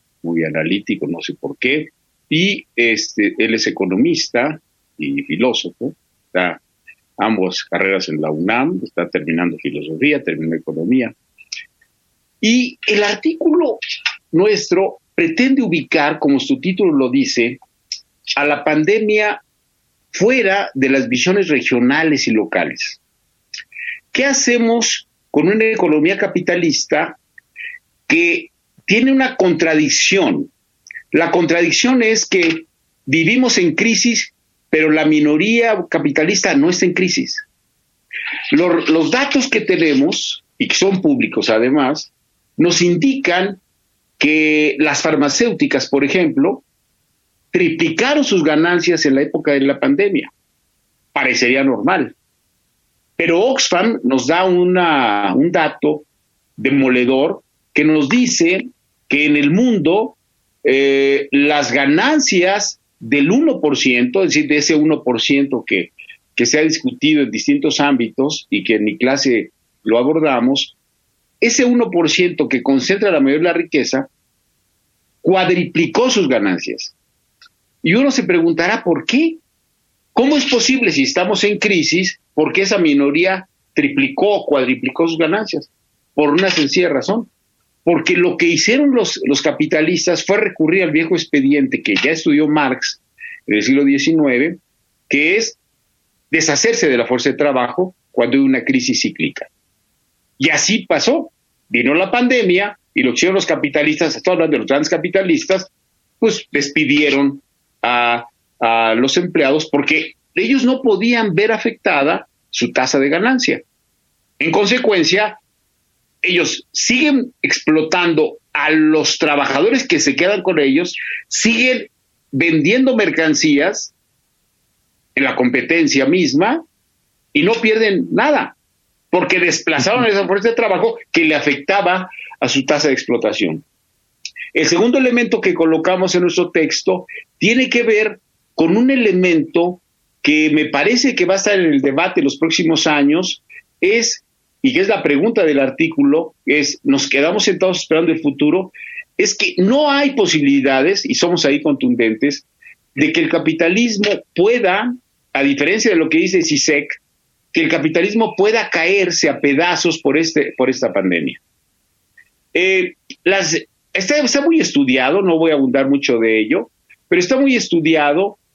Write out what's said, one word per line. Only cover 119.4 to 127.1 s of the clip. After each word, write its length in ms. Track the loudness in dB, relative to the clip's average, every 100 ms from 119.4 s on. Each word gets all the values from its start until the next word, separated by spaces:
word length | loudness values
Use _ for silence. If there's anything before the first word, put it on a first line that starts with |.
| 0 0 2 0 0
que 140 | 0
se 160 | 0 0
quedan 260 | 0 0
con 160 | -2 0
ellos, 380 | 2 2 0 -6 -10 -12 -10
siguen 600 | -4 0 0 0 -2 -6 _ _ _ _
vendiendo 640 | -2 0 2 2 2 2 2
mercancías 960 | 0 0 0 0 2 2 0 -2 -10 _ _ _ _ _ _ _ _ _ _ _ _
en 100 | -4
la 120 | -2 0
competencia 720 | 0 0 0 0 0 2 2
misma 580 | 2 2 0 0 -2 -6 _ _ _ _